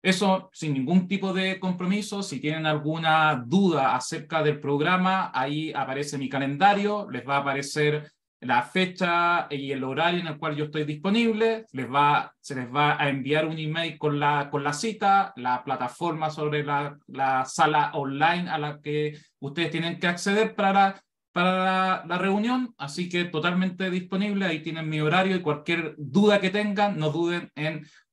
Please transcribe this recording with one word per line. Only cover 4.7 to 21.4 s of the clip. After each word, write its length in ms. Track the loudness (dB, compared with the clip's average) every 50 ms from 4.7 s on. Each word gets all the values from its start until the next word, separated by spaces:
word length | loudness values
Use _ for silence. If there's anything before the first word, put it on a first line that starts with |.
| 0 2 2 2 2 2 2 2 2 0 -2 -2 -2
ahí 380 | -2 -2 -2 -2 -4 -4 -4 -4
aparece 440 | -4 -4 -4 -4 -6 -4 -6 -6 -6
mi 100 | -6 -4
calendario, 800 | -2 -2 -2 -2 0 4 4 4 4 4 0 -2 -2 -2 -6 -6
les 160 | -10 -10 -4
va 100 | 0 0
a 40 | 0
aparecer 720 | 0 0 -2 -4 -4 -4 -2 2 2 2 2 0 -4 -10 _ _ _ _ _ _
la 200 | -2 2 2 2
fecha 880 | 2 0 0 0 0 0 0 -2 0 2 2 2 4 4 2 2 0 -2
y 240 | -6 -8 -6 -6
el 100 | -6 -4
horario 380 | -4 -4 0 2 2 2 2 0
en 60 | -4
el 100 | -6 -8
cual 200 | -4 -4 -4 -2
yo 100 | -2 -4
estoy 180 | -4 -4 -4 -4
disponible, 800 | -4 -6 -4 -2 0 2 2 2 2 2 2 2 2 2 -2 -6 _
les 180 | -10 -8 -8 -2
va, 440 | 2 4 4 6 4 2 0 -4 _ _
se 160 | _ -10 -8
les 160 | -8 -8 -4
va 320 | 0 2 2 2 2 2
a 60 | 0 -2
enviar 380 | 0 -2 -2 0 0 0 0
un 120 | -2 -4 -4
email 380 | -4 -4 -4 -4 -4 -6 -6
con 240 | -4 -2 -2 0 2
la, 300 | 2 2 2 2 0 -2
con 120 | -4 -2
la 120 | -2 -2 -4
cita, 580 | -2 -4 -4 -4 0 2 4 4 4 4 0 -6
la 280 | -6 -2 -2 -2 -2 -2
plataforma 640 | -4 -4 -4 -4 -6 -6 -4 -4 -4 -2 -2 -4 -4
sobre 340 | -4 -2 -4 -2 -2 -2
la, 360 | -2 0 -2 -2 -2 -4 -10 -14 _
la 400 | -14 -6 -2 0 0 2 0 -2
sala 460 | -2 2 2 4 4 4 2 2 2 -2
online 560 | -4 -4 -4 0 2 2 2 2 2 -2 -4
a 80 | -4 -4
la 240 | -4 -6 -8 -8
que 340 | _ -4 -2 -2 -2 -4 -6 -10 -20 _ _ _
ustedes 300 | -12 -8 -4 -2 -2 -2
tienen 280 | -2 -2 -4 -4 -4 0
que 100 | 0 0
acceder 460 | 0 0 0 0 2 2 2 0 0
para 180 | 0 2 4 6
la, 280 | 6 4 4 2 -4 _ _ _ _ _ _
para 320 | _ 0